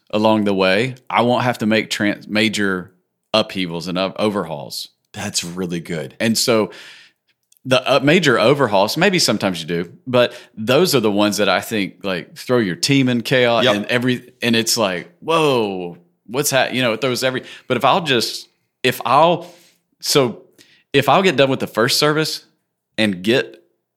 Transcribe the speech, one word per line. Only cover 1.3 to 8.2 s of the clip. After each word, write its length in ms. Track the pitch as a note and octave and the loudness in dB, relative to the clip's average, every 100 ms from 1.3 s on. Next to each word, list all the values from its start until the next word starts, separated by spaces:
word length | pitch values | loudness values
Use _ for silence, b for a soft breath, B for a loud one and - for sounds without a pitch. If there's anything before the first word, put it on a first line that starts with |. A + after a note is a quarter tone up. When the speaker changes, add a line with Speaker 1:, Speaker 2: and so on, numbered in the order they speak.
| A#2+ | 0
Speaker 1:
have 160 | B2 A#2 | -2 -2
to 80 | G#2+ | 0
make 240 | A2 - | 0 -2
trans-, 380 | - G#2 D2 - | -4 -4 -4 -4
major 640 | G#2 A2 G2+ G2+ F#2 F2 _ _ _ _ | 0 0 0 -2 -4 -8 _ _ _ _
upheavals 520 | A2 G#2+ G2 F2+ E2+ E2 | -2 0 -4 -6 -6 -6
and 120 | F2+ | -4
up-, 180 | F#2+ - | -4 -2
overhauls. 720 | G#2+ G2+ E2 D2 A#1+ - - _ _ | -2 -2 -6 -8 -10 -14 -14 _ _
Speaker 2:
That's 320 | G#2 G2+ - | -12 -8 -6
really 360 | F2 F2 F2+ F2 | -6 -6 -6 -6
good. 360 | D#2+ E2 C#2 - | -6 -8 -10 -4
Speaker 1:
And 200 | A2+ A2 | -2 0
so 320 | - A2 G2+ B B B B B _ _ _ _ B2+ | 2 2 0 B B B B B _ _ _ _ 0
the, 200 | B2+ - C3+ | 0 2 2
uh, 40 | |
major 380 | C3+ F#3 | 4 4